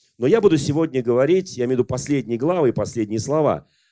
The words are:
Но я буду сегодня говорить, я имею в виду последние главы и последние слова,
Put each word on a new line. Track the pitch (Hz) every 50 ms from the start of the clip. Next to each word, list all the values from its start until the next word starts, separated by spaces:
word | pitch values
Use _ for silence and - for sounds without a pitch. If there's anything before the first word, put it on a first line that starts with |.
| _ _ _
Но | - 117
я | 139 208 226
буду | 208 196 160
сегодня | 147 - 147 143 160 165 147 127 131 113
говорить, | 120 117 123 135 147 180 190 185 - -
я | 123 120
имею | 123 131
в | 120
виду | 123
последние | - 131 123 - - 143 135 113 107 120 110
главы | 131 165 180 175 147 120
и |
последние | - 104 101 - - 117 107 104 110 110
слова, | 98 131 147 156 151 123 90 73 - _ _ _ _ _